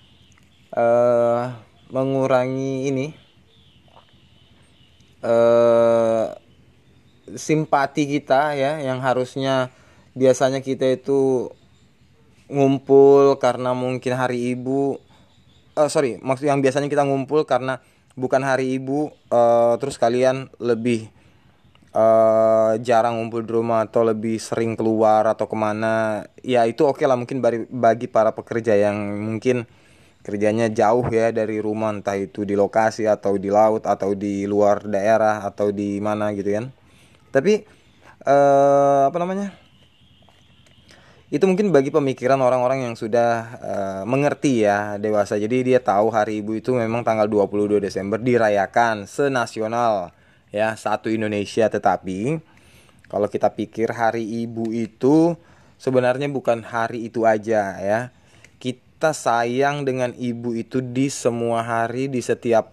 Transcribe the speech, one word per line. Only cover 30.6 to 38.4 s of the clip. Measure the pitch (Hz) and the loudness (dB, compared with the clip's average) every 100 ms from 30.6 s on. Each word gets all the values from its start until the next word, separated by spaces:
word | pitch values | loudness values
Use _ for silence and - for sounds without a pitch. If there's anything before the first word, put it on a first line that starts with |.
| 113 | 0
jauh | 110 107 123 117 | 2 2 2 0
ya | 113 113 | 0 0
dari | 113 107 107 | -2 -4 -4
rumah, | 107 107 110 104 | -4 -4 -4 -4
entah | 101 | -4
itu | 98 98 - | -4 -6 -6
di | 101 101 | -2 0
lokasi | 98 110 110 113 107 | 2 2 0 0 0
atau | 101 101 98 | 0 0 -2
di | 98 | 0
laut | 104 110 110 92 | 4 4 2 -2
atau | 101 98 | -2 -2
di | 101 104 98 | -4 -4 -4
luar | 101 104 101 101 | -2 2 2 2
daerah | 107 101 104 110 107 107 98 | -2 -2 2 2 2 -2 -6
atau | - 104 | -4 -2
di | 101 101 101 | -2 -4 -4
mana | 107 107 104 101 | -4 -4 -4 -4
gitu | 101 | -4
kan. | 104 131 - _ _ _ _ _ | -4 -6 -14 _ _ _ _ _
Tapi, | 135 180 214 - _ _ _ - - - | 0 2 0 -4 _ _ _ -20 -6 0
eh, | 143 | 4